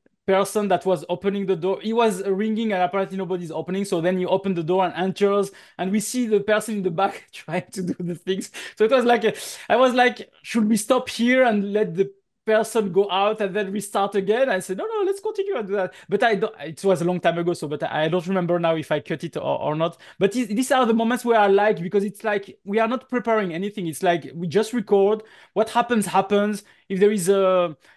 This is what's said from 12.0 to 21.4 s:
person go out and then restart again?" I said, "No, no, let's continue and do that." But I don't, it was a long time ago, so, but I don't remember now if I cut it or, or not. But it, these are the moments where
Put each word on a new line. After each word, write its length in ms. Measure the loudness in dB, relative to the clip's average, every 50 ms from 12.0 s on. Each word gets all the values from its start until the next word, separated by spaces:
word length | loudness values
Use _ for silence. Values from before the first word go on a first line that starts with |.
| -2 -2 -4 _ _ _ _ _ -2
person 440 | 0 2 2 2 0 -2 -2 -2 0
go 180 | 2 0 2 2
out 300 | 2 0 2 0 0 0
and 140 | -4 -4 -2
then 180 | -4 -4 -4
restart 420 | -4 -6 -6 -4 -2 -2 -2 0 0
again?" 340 | -2 0 0 2 2 2 0
I 120 | 0 -2
said, 160 | -4 -6 -6
"No, 100 | -6 -6
no, 160 | -4 -2 -2 -2
let's 160 | -2 -2 -4
continue 360 | -6 -6 -4 -4 -4 -4 -4
and 100 | -6 -4
do 80 | -4 -4
that." 200 | -2 -4 -4 -6 -12 -10 -4
But 140 | -2 0
I 140 | 2 2 2
don't, 180 | 0 -2 -4 -6 -10
it 240 | -14 -14 -10 -2 0
was 180 | 2 2 2
a 20 | 2
long 140 | -2 -2 0
time 200 | 0 0 0 0
ago, 140 | 0 -2
so, 140 | -2 -4 -4
but 160 | -8 -6 -6
I 260 | -6 -4 -2 -2 0 0
don't 180 | 0 -2 -2
remember 320 | 0 -2 -2 0 0 0 0
now 180 | 0 0 0
if 160 | 0 -2 -2
I 80 | -2 -2
cut 240 | -2 -4 -8 -6 -8
it 120 | -8 -8
or, 240 | -6 -4 -2 -2 -2
or 140 | -2 -2 -2
not. 240 | -2 -2 -4 -4 -8 -20 -14 -4 0
But 180 | 0 0 2
it, 120 | 0 -4 -2
these 220 | -2 -2 0 2
are 160 | 2 2 4
the 80 | 4 2
moments 300 | 2 2 0 -2 -2 0
where 160 | 2 4 4